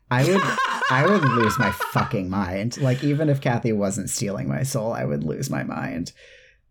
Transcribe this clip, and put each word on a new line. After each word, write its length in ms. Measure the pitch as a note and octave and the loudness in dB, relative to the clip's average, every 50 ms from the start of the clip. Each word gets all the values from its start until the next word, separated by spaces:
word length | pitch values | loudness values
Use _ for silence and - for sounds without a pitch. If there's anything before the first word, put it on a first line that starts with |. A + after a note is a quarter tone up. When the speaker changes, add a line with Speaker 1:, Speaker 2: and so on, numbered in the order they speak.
| _ - | _ 0
Speaker 1:
I 140 | B2 B2+ C#3 | 2 2 4
would, 160 | E3+ F#3+ G3 | 4 4 4
Speaker 2:
<laughs> 500 | - - - - - - - - B4 - | 2 2 0 0 0 -2 -2 -2 0 2
Speaker 1:
I 140 | B2+ C3 D3+ | 2 4 4
would 160 | F#3 G#3 G3 D3 | 4 4 4 4
lose 340 | C3 B2 A#2+ A2+ G#2 - | 4 4 4 2 2 2
my 140 | - A2 G2+ | 2 0 0
fucking 580 | - - A#2+ - - B2+ G#2 - - G2+ F#2 F2+ | 0 -2 -4 -2 0 -2 0 0 -2 -4 -2 -2
mind. 480 | F#2 G2+ G2 F2 F#2 G2 G#2 B2 - | -2 -2 -2 -2 -2 -2 -2 -4 -2
Like, 260 | - C#3+ C3 B2+ C3 D3 | 0 0 0 0 2 0
even 260 | C#3+ D3 D3 D#3+ D3 | 0 0 2 2 2
if 100 | C#3 C#3 | 2 2
Kathy 320 | - C#3 A#2 A#2 - A#2 | 2 0 0 2 0 0
wasn't 380 | A2 G2+ G2+ F#2+ - - F2+ F2+ | 0 2 0 0 -2 -4 -4 -4
stealing 400 | - - - G2 G2 B2 - - | -4 -4 -2 -2 -2 -2 -2 -2
my 140 | C#2 - C3 | -2 -2 -2
soul, 280 | C3+ - A#2 G#2+ A#2 | -2 -2 -2 -2 -2
I 140 | A2+ A#2+ - | -2 -2 -2
would 180 | C#3 - D3 D#3 | -2 -2 -2 -2
lose 260 | - - - C#3 - | -4 -4 -4 -4 -4
my 140 | - C#2 - | -4 -4 -4
mind. 480 | - - D2 - - - E2 F2 - - - - - - - - - _ _ _ _ | -6 -6 -6 -6 -6 -6 -6 -8 -8 -10 -16 -20 -20 -20 -20 -20 -20 _ _ _ _